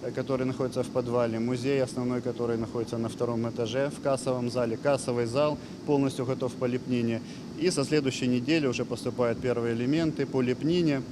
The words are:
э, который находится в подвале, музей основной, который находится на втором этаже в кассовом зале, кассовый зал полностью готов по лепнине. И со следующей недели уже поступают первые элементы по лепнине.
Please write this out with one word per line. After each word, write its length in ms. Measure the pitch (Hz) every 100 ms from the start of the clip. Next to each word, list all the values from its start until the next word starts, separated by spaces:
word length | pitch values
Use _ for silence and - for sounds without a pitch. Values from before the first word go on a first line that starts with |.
э, 80 | 127
который 340 | 120 127 135 127
находится 380 | 127 131 123
в 40 | 127
подвале, 520 | 127 120 120 117 113
музей 420 | 117 123 127 139
основной, 400 | 123 107 123 123
который 360 | 123 117 120 117
находится 400 | 113 120 113 120
на 100 | 117
втором 400 | - 120 117 117
этаже 420 | 113 117 123 139
в 120 | -
кассовом 500 | 143 131 127 127 120
зале, 240 | 127 117 110
кассовый 520 | 143 135 - 120 120
зал 300 | 123 151 147 - - -
полностью 400 | 143 139 127 123
готов 280 | 127 127 117
по 100 | 127
лепнине. 560 | 123 123 123 117 113 - - - 131
И 140 | 170
со 140 | 165 127
следующей 420 | 151 135 123 127
недели 400 | 123 123 160 139
уже 160 | 120
поступают 560 | 117 120 127 113 120 113
первые 360 | 127 120 117 113
элементы 500 | 123 156 160 147 131
по 160 | 131
лепнине. 600 | 123 123 139 180 165 139 117